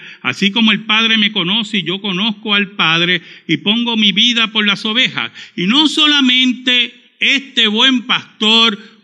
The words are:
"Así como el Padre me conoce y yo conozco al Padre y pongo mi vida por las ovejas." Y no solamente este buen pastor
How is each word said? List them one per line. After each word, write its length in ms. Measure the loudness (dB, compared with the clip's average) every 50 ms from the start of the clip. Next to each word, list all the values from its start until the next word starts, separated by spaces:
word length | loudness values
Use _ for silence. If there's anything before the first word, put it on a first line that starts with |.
| -10 -20 -16 -8
"Así 300 | -6 -6 -2 0 0 0
como 200 | 2 2 2 2
el 140 | 2 0 0
Padre 320 | 0 0 2 2 2 2 2
me 120 | 0 0
conoce 460 | -2 -2 -4 -2 -2 -4 -4 -4 -4 -6
y 60 | -4
yo 180 | -4 -6 -6
conozco 540 | -6 -6 -4 -4 -4 -4 -4 -6 -6 -2 -2
al 160 | -2 -2 -2
Padre 500 | -2 -2 0 2 2 2 2 0 0 -2 -4 -8 -20 -14 _ -4
y 100 | -4 -2
pongo 380 | 0 -2 -2 0 -2 -2 -2
mi 160 | 0 0 0
vida 400 | 2 2 2 0 2 0 -2 -2
por 140 | -2 -2 0
las 180 | 0 -2 -2 -4
ovejas." 480 | -4 -2 -2 -2 -2 -2 -4 -8 -8 -10 -14 -20 -14 -8
Y 120 | -4 -2 0
no 200 | 2 2 2 2
solamente 1160 | 2 2 2 2 4 4 2 2 2 2 2 2 0 -2 -2 0 0 0 0 -2 -6 -16 _ _ _ -2
este 480 | 0 0 0 0 -2 -4 -2 0 0 2
buen 380 | 2 2 2 2 2 2 0
pastor 720 | -2 -4 -4 -4 -8 _ -2 0 2 2 4 4 2 0 -2 -8 -18 -20 _